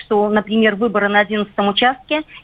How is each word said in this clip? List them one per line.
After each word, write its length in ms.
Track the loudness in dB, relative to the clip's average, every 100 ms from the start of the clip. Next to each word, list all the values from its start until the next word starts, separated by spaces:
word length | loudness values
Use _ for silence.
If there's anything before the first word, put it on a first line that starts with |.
что, 240 | -2 0 2
например, 480 | 0 0 0 2 0
выборы 320 | -2 0 0
на 100 | 0
одиннадцатом 500 | 0 -2 -4 -2 -2
участке 540 | 0 0 0 -4 -6 -6 -14